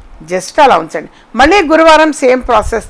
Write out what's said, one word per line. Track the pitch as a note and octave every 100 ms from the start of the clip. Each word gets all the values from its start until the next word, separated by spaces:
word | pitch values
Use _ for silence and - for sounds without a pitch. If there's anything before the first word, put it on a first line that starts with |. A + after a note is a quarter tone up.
| - - D#3+
just | F#3 - -
అలా | C4 F3
ఉంచండి. | D#3+ E3 - _ _ A3+
మళ్ళీ | C#4+ G4+ D4+
గురువారం | D#4+ E4 D#4 D#4 C4+
సేమ్ | B3+ B3+ B3
ప్రాసెస్ | A3 G3 A3+